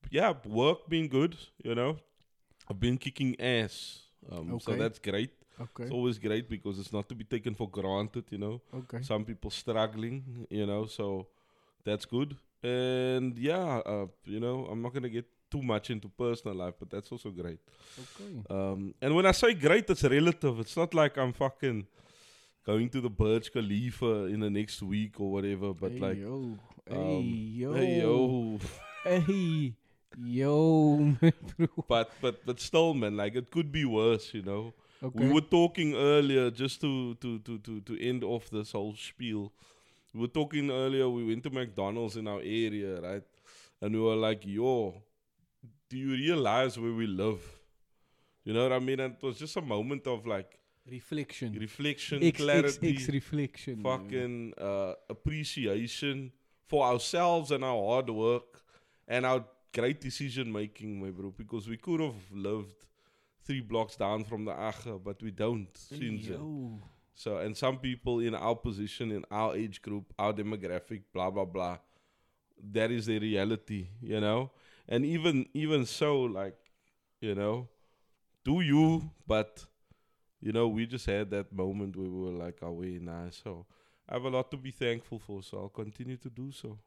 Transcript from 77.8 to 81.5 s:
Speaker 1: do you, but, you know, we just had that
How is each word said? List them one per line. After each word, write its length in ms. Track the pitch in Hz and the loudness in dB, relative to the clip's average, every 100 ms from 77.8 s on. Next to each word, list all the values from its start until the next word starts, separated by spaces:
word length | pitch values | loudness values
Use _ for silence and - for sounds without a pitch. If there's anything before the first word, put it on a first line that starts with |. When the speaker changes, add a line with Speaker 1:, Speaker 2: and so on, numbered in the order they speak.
| _ _ _ _ _ _ | _ _ _ _ _ _
Speaker 1:
do 160 | - 160 | 0 2
you, 500 | 165 143 156 165 156 - - | 6 6 6 4 -2 -14 0
but, 380 | 107 107 - - _ _ _ _ _ _ _ | 0 0 -6 -20 _ _ _ _ _ _ _
you 120 | 107 | -2
know, 160 | 110 117 | 2 2
we 180 | 110 117 | 2 -2
just 200 | 123 - | -4 -2
had 240 | 101 104 | 0 0
that 220 | 101 98 | -4 -4